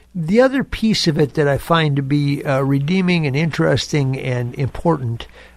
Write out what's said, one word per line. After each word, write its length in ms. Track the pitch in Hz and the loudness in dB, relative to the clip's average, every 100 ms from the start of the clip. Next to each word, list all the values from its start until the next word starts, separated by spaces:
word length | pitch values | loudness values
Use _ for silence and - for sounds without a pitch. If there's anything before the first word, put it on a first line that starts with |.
| - 185 | -14 -8
The 260 | 160 214 | 0 4
other 220 | 262 269 | 4 2
piece 420 | - - 220 214 - | -4 -2 0 0 0
of 140 | 156 | 0
it 160 | - - | 0 0
that 120 | 143 | 0
I 120 | 135 | 0
find 380 | - 165 156 139 | 0 0 2 0
to 40 | |
be, 420 | 135 147 143 143 | 0 0 0 -2
uh, 180 | 156 135 | -2 0
redeeming 640 | 135 139 143 185 180 175 151 | 0 0 0 0 2 2 0
and 80 | 135 | 0
interesting 800 | 165 - 160 143 - 151 135 135 | 0 0 2 2 0 0 0 -2
and 380 | 135 123 120 139 | -4 -4 -4 -4
important, 720 | 131 - 170 156 123 117 - - - | -4 -2 0 0 -2 -8 -10 -20 -20